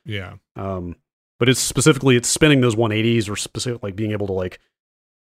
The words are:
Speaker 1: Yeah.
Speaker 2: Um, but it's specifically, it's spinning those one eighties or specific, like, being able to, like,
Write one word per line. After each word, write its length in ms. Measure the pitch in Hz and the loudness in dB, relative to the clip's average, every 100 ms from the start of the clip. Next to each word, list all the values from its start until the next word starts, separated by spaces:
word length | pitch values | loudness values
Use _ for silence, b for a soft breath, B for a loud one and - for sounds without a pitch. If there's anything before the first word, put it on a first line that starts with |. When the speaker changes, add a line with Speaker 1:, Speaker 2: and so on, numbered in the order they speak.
Speaker 1:
Yeah. 300 | - 101 92 98 _ - | -12 -12 -12 -16 _ -12
Speaker 2:
Um, 400 | 98 95 87 82 _ _ _ _ | -8 -6 -8 -12 _ _ _ _
but 100 | 120 | 2
it's 120 | 131 | 2
specifically, 560 | - - 143 139 135 123 | 0 2 4 4 4 2
it's 120 | - | 2
spinning 320 | - 156 143 | 2 4 6
those 160 | 123 107 | 4 2
one 160 | 117 | 0
eighties 360 | 107 113 117 101 | 0 2 0 -2
or 80 | 101 | -6
specific, 460 | - - 127 117 | -8 -8 -8 -6
like, 140 | 104 92 | -8 -6
being 160 | 110 | -6
able 140 | 107 101 | -4 -4
to, 40 | |
like, 260 | 95 92 - _ _ _ _ _ _ | -4 -6 -10 _ _ _ _ _ _